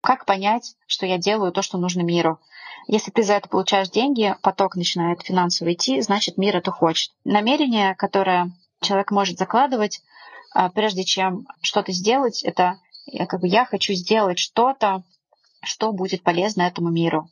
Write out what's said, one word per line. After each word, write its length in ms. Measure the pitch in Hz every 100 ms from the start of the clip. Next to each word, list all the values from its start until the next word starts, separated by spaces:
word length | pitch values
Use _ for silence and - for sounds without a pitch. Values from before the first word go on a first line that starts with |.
как 260 | - 254 -
понять, 480 | 196 202 233 - - -
что 200 | - 190
я 120 | 180
делаю 340 | 190 214 185
то, 100 | 185
что 160 | 190 185
нужно 240 | 180 180
миру. 360 | 170 170 165 160 _ - - - -
Если 240 | 214 -
ты 120 | -
за 120 | 202
это 140 | 202 -
получаешь 400 | 190 180 196 190
деньги, 460 | 208 269 247 208 -
поток 340 | 202 185 190 185
начинает 460 | 175 180 170 170
финансово 500 | - 185 175 - 170
идти, 280 | 175 - 269
значит, 340 | 220 202 - -
мир 200 | 196 180
это 140 | 185
хочет. 420 | - 165 160 - _
Намерение, 680 | - 208 220 294 285 220 196
которое 560 | 185 196 196 190 180 175 175 _ _
человек 280 | - 196 196
может 280 | 202 185 175
закладывать, 640 | 185 226 277 247 208 - _ - - - -
а, 160 | - 180
прежде 360 | 190 214 185
чем 420 | 185 190 190 175 - -
что-то 300 | - 208 196
сделать, 520 | 180 202 262 247 -
это, 340 | - - 180 196 _ - -
э, 140 | - 175
как 140 | 185
бы, 80 | 180
«я 160 | 214
хочу 300 | 247 196 -
сделать 440 | 190 175 220 196 175
что-то, 640 | - - 247 262 208 190 - _ _ _ _ _
что 300 | - - 220
будет 300 | 196 185 185
полезно 400 | - 170 202 185
этому 280 | 175 180 170
миру». 380 | 165 165 160 160